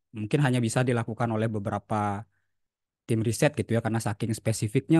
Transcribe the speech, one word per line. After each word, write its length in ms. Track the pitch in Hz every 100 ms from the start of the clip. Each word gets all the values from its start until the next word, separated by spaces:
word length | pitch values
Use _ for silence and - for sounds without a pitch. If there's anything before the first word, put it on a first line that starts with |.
| _ 110
mungkin 200 | 107 147 139
hanya 140 | 127 117
bisa 120 | 127 123
dilakukan 400 | 120 110 107 117 110
oleh 120 | 113 107
beberapa 400 | 104 101 - 107 104 101 - _ _ _ _ _ _ _ -
tim 120 | 113 110
riset 240 | 107 151 -
gitu 120 | - 113
ya, 40 | 110
karena 160 | 110 110
saking 240 | 101 113 110
spesifiknya 600 | 113 107 107 135 -